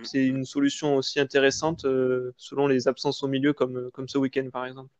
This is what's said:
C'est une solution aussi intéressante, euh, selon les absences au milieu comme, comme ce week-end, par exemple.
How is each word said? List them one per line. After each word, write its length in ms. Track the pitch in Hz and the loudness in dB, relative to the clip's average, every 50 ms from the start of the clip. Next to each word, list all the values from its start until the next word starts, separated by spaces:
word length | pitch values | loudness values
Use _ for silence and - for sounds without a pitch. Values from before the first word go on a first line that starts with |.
| 117 | -10
C'est 220 | - - 135 131 | -4 0 2 2
une 220 | 131 131 135 131 | 2 2 0 -4
solution 500 | - - 143 139 139 139 - 160 147 143 | -4 0 0 0 0 0 0 0 2 2
aussi 240 | 135 131 - - 147 | 2 0 0 0 0
intéressante, 640 | 143 131 - 139 135 139 135 - 156 156 165 - - | 0 2 4 4 4 4 4 2 0 -2 -2 -2 0
euh, 480 | 135 131 131 131 127 127 127 123 127 127 _ | 0 2 2 2 2 0 0 -2 -6 -10 _
selon 280 | - - 139 139 143 | -16 -6 -2 0 2
les 220 | 143 135 127 117 135 | 4 4 4 2 0
absences 340 | 123 - - 147 135 - - | 0 0 -2 -4 -2 -2 -4
au 60 | 135 | -2
milieu 240 | 135 135 135 147 143 | 0 2 2 2 2
comme, 380 | - 139 127 127 127 123 127 - | 2 0 -2 -2 -6 -8 -10 -10
comme 160 | - 131 127 | -12 -12 -4
ce 80 | - | -2
week-end, 320 | 139 135 131 - 131 135 131 | 0 0 0 0 -2 -4 -4
par 140 | - 127 127 | -6 -8 -8
exemple. 240 | 127 127 135 131 135 _ _ | -8 -10 -14 -18 -20 _ _